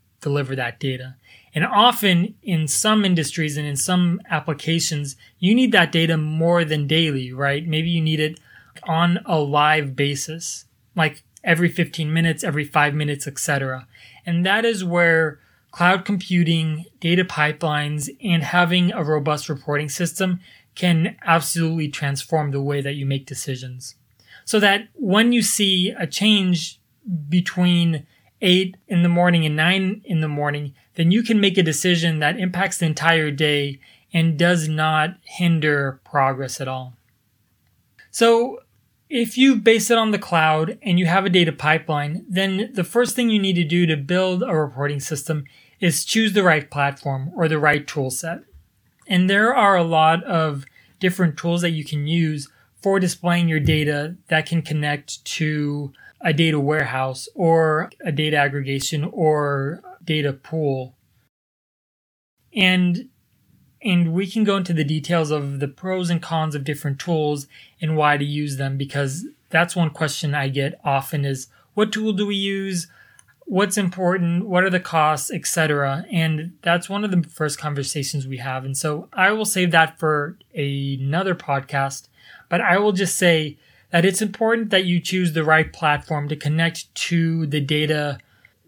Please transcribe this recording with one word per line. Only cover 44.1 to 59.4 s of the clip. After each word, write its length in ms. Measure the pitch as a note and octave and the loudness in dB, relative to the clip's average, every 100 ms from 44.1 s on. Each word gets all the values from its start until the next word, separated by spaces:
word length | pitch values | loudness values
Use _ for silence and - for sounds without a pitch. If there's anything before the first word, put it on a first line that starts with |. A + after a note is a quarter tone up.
| F3+ F#3 F3+ | 0 0 0
a 120 | B3+ | 0
reporting 460 | D#3+ C#3+ A#2+ C#3+ C#3+ | -2 -2 -4 -4 -4
system 440 | - D3 - D3+ C#3 _ _ - | -6 -8 -4 -6 -6 _ _ -2
is 240 | F3+ - | 0 0
choose 300 | - A3 A3 | -2 0 2
the 80 | G3 | 4
right 280 | F#3 D3+ C#3+ | 4 2 0
platform 600 | D3 C#3+ C#3 C#3+ C3+ C#3 | -2 -2 -2 -6 -6 -6
or 140 | D4+ E3 | -2 0
the 100 | D3+ | 2
right 280 | D3 D3+ D3 | 2 2 -2
tool 240 | D#3 C3 | -6 -4
set. 300 | - E3 E3+ - - _ _ _ _ - | -6 -8 -10 -14 -20 _ _ _ _ -2
And 240 | F3+ F#3 | 2 4
there 240 | G3 A3 | 4 4
are 220 | C4+ G3+ F#3 | 6 6 4
a 80 | |
lot 380 | E3 D#3+ D#3+ E3+ | 4 4 6 4
of 420 | A#3 E3+ D#3 C#3 - _ _ - | 0 0 0 -4 -10 _ _ -4
different 400 | F#3 F3+ E3+ - | -2 2 0 0
tools 240 | E3+ F3 | -2 0
that 80 | E3+ | 0
you 140 | D#3+ | -2
can 220 | C#3 D3+ D3 | -4 -4 0
use 420 | E3+ D#3+ D3+ C#3 _ _ _ | 2 0 -2 -8 _ _ _
for 160 | G3 G3 | 0 2
displaying 480 | F3+ - F3 E3+ E3+ | 2 -2 0 2 2
your 120 | D#3 | 2
data 560 | C#3 D#3 D3+ D3 D#3 F3+ - | 2 2 2 -2 -4 -8 -2
that 180 | D#3 D#3 | -2 0
can 160 | E3+ | -2
connect 640 | - D3+ D3 D3 - - | -2 -2 -2 -4 -8 -14
to 680 | - - D#3 D3+ D3 D3 C#3+ - - - | -10 -4 -2 -2 -2 -4 -8 -12 -20 -6
a 100 | F3 | -2
data 260 | D3 D#3+ D3+ | 2 2 2
warehouse 720 | C#3 D3+ B2 C3 C3+ C3 - | 0 0 0 -2 -4 -6 -12
or 560 | C#4+ E3+ E3 D#3+ D#3 - - | -2 2 4 4 0 -4 -8
a 100 | F3+ | -6
data 280 | C#3+ D3+ D3+ | -2 0 2
aggregation 640 | C#3+ C#3+ C3+ C#3 - D3+ | 0 0 -4 -4 -4 -4
or 800 | D3+ - D#3 D3+ | -4 0 2 2